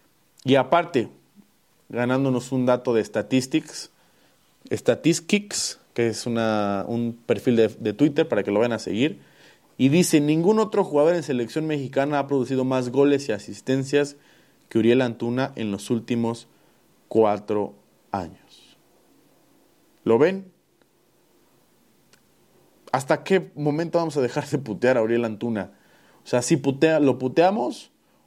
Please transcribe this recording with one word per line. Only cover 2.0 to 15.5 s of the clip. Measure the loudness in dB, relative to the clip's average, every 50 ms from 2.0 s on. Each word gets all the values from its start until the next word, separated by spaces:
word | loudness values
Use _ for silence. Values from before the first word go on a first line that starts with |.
| -2 0 0 0 0 0 -2 -2 -4 -4
un | -4 0 2
dato | 2 0 0 0 0 0
de | 0 0
statistics, | -2 -4 -6 -2 0 0 -2 0 0 -4 -4 -4 -6 -14 -16 -18 -18 _ _ _ _ _ _ _ _ _ _ _ _ _ _ -10 -8
Statistics, | -8 -2 0 0 0 2 2 0 0 0 -2 -2 -2 -2 -2 -4 -8 -8 -8 -8 -10 -14 _ _ -4
que | -2 -2 -2
es | -2 -4 -6
una, | -4 -2 -2 0 0 0 0 -2 -2 -2 -4 -4
un | -4 -4 -4 -4 -6 -8 -6 _
perfil | -4 -4 -2 0 2 4
de, | 4 4 2
de | 0 -4 -6 -4
Twitter | 0 2 2 2 2 0 -2 0
para | 0 -2
que | 0 0
lo | 2 2
vayan | 2 0
a | -2 -4
seguir, | -4 -4 -2 0 -2 -2 -2 -6 -20 _ _ _ -20 -20 _ _ _ _ _
y | 0 2 4
dice: | 4 4 4 4 4 4
"Ningún | 4 2 2 2 2 2 4 2
otro | 2 0 0 -2 -2
jugador | 0 2 2 4 4 2
en | 0
selección | -2 -4 -4 -4 -4 -4 -4 -6 -4
mexicana | -4 -4 -4 -6 -4 -2 -2 0 0 0 -2
ha | -2
producido | 0 0 -2 0 0 -2 -2 0
más | 0 0 -2 -2 0
goles | 2 4 4 4 4 2 0 -4
y |
asistencias | -6 -6 -8 -12 -16 -8 -4 -2 -2 -2 0 0 0 0 0 -2 -6 -14 _ _ _ _ _ _ _ _ _ -4
que | 0 2
Uriel | 4 4 4 4
Antuna | 2 0 -4 -6 -6 -4 -4 -2 -4 -4